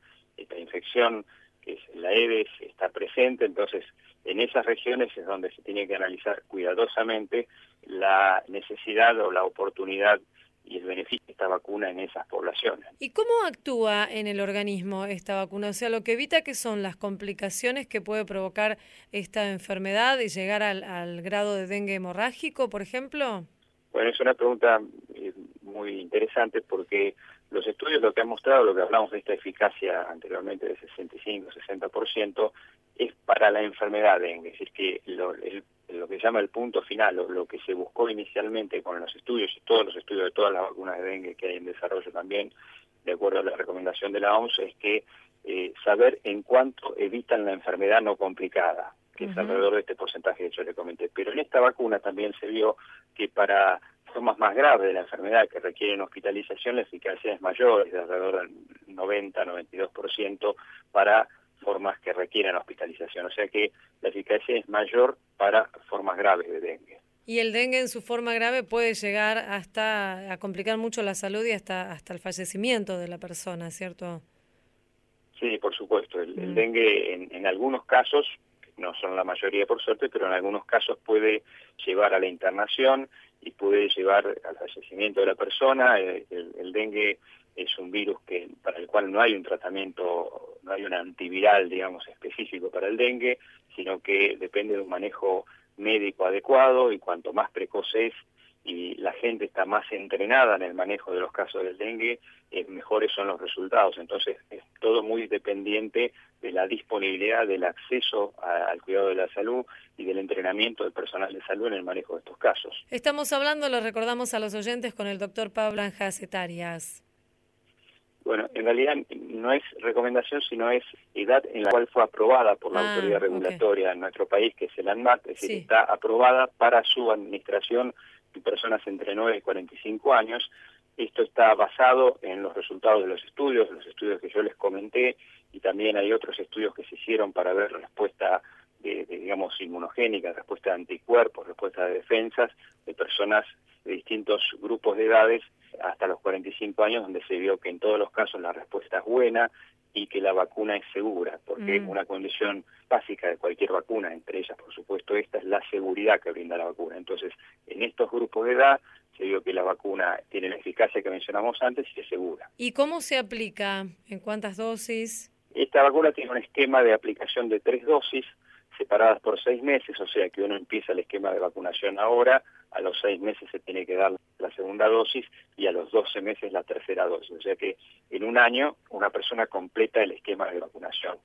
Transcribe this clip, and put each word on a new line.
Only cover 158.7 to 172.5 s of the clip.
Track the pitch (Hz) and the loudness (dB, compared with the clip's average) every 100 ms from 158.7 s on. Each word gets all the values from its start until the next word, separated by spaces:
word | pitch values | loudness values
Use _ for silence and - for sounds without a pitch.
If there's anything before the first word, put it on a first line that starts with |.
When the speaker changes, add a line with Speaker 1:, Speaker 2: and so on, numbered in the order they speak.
| 135 - - _ - | 6 0 -20 _ -8
Speaker 1:
se | |
vio | 98 98 | -4 -2
que | - | -2
la | 92 | -2
vacuna | 92 92 101 98 90 - - | -2 -2 -4 -2 -2 -2 -6
tiene | 101 92 | -8 -6
la | 90 | -6
eficacia | 95 - 110 107 | -6 0 0 0
que | 98 | -4
mencionamos | 92 - 101 117 117 | -6 -6 -2 -2 0
antes | 127 127 131 - | -2 -2 -6 -12
y | |
es | - | -8
segura. | 90 92 - - - | -6 -6 -8 -14 -8
Speaker 2:
¿Y | 247 | -4
cómo | 240 294 339 | -2 -2 -2
se | - 269 | -2 -2
aplica? | 208 226 214 - 202 196 190 - _ | -2 -6 -8 -4 -4 -4 -8 -14 _
¿En | 190 | -10
cuántas | 214 214 208 190 | -8 -6 -8 -6
dosis? | 226 226 - 226 226 - - _ _ - | -6 -6 -6 -6 -6 -10 -14 _ _ -4
Speaker 1:
Esta | - 147 | 2 6
vacuna | 139 143 156 | 6 6 4
tiene | 147 127 | 2 -4
un | 123 | -6
esquema | - - 135 131 | -4 0 4 6
de | 117 | 8
aplicación | 110 110 101 - 127 120 | 6 2 -6 -4 -4 0
de | 107 | 0
tres | - 123 | 2 2
dosis, | 147 151 - 392 - - _ - _ - | 4 2 2 -6 -8 -16 _ -20 _ -10
separadas | 104 104 113 107 | 0 6 6 6
por | 113 104 | 2 0
seis | 123 123 | 0 0
meses, | 139 135 - 104 | 2 0 0 -8
o | 92 | -4
sea | - 90 | 0 0
que | - | 0
uno | 101 98 | -2 -4
empieza | 87 107 - | -6 -6 -2
el | 90 | -4
esquema | - 101 98 | -4 -4 -2
de | 92 | -2
vacunación | 90 95 90 - 101 98 | -2 -4 -6 -4 -4 0
ahora, | 110 120 123 131 - | 2 6 8 6 4